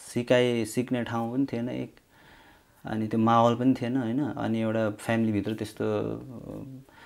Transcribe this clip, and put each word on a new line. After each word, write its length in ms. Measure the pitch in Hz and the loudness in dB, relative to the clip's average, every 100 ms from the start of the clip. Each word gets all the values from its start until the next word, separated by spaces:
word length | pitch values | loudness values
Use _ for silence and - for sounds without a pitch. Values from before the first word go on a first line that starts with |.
| - | -8
सिकाइ-, 520 | 123 120 123 123 117 110 | -4 2 4 4 2 -2
सिक्ने 380 | 127 123 127 | -2 -2 -2
ठाउँ 300 | 110 117 117 | -2 -4 -2
पनि 120 | 127 139 | -2 -2
थिएन 240 | 117 120 | -2 -4
एक, 240 | 127 127 - _ _ - - - _ _ _ - | -6 -8 -12 _ _ -20 -20 -20 _ _ _ -6
अनि 220 | 113 110 | -4 0
त्यो 120 | 113 | 2
माहौल 360 | 113 117 117 117 | 6 8 6 6
पनि 200 | 131 120 | 4 2
थिएन, 160 | 120 131 | 0 -2
होइन? 260 | 113 127 | -2 -2
अनि 360 | 131 120 110 113 | -2 -2 -2 0
एउटा 300 | 110 110 110 | 0 0 -2
फ्यामिलीभित्र 640 | 104 - 113 110 104 101 | -2 -2 2 2 0 -2
त्यस्तो, 320 | 110 104 - 107 | -4 -6 -4 -2
अ, 340 | 104 110 113 127 117 - 107 123 131 - - | -2 -2 -6 -10 -14 -14 -12 -14 -16 -20 -20